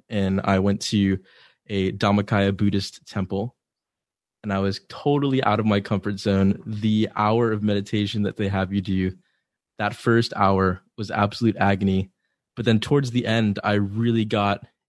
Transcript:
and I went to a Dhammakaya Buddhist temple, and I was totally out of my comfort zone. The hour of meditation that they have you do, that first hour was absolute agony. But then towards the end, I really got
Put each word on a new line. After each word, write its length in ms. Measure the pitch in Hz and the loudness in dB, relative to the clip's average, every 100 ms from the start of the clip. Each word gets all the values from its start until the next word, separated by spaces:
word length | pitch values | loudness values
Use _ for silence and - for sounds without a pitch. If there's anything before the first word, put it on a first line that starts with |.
| _ | _
and 320 | 107 95 95 | -2 0 -2
I 140 | - 95 | 0 0
went 220 | 98 101 | 2 -2
to 360 | - 104 98 95 - _ - _ _ | -2 0 2 0 -6 _ -20 _ _
a 240 | 101 95 | -2 -2
Dhammakaya 640 | 101 104 101 101 104 98 98 | 0 2 2 2 0 0 2
Buddhist 500 | 101 98 98 - - | 0 0 -4 -12 -10
temple, 480 | 104 95 98 123 - _ _ _ _ _ _ _ _ | -8 -6 -4 -6 -10 _ _ _ _ _ _ _ _
and 100 | 107 | -4
I 60 | 98 | -2
was 220 | 98 98 - | -2 -4 -10
totally 540 | - 143 143 139 131 | -6 -2 0 0 0
out 160 | 117 107 | 2 2
of 60 | 107 | 2
my 120 | 101 | 2
comfort 380 | 98 101 104 98 | 0 -4 -2 -4
zone. 420 | 107 98 98 98 - | 0 2 2 2 -4
The 420 | 107 107 107 107 | -4 0 2 0
hour 380 | - 107 113 117 | 0 0 2 2
of 100 | 107 | 0
meditation 600 | 104 101 101 107 101 110 | 0 0 -2 -2 -2 -2
that 140 | 101 - | -4 -2
they 120 | 98 | -2
have 240 | 98 95 | -2 -2
you 80 | 101 | -2
do, 320 | 95 95 92 92 _ _ _ _ _ - | -2 0 -2 -4 _ _ _ _ _ -6
that 160 | 104 | -6
first 380 | - - 117 117 | -2 2 2 2
hour 480 | - 98 95 95 92 - - | 2 2 4 2 0 -8 -12
was 120 | 104 | -6
absolute 440 | - 101 - 117 101 | -2 -2 0 0 2
agony. 520 | 98 98 98 95 95 _ _ _ _ - | 2 2 0 0 -2 _ _ _ _ -4
But 80 | |
then 160 | 117 110 | 0 2
towards 320 | - 143 131 | 2 0 0
the 120 | 120 110 | -2 0
end, 340 | 113 107 98 | 0 0 0
I 120 | 104 | 0
really 500 | 104 101 104 117 113 | 0 0 -2 0 0
got 420 | 107 107 101 101 - _ | 0 0 0 -2 -6 _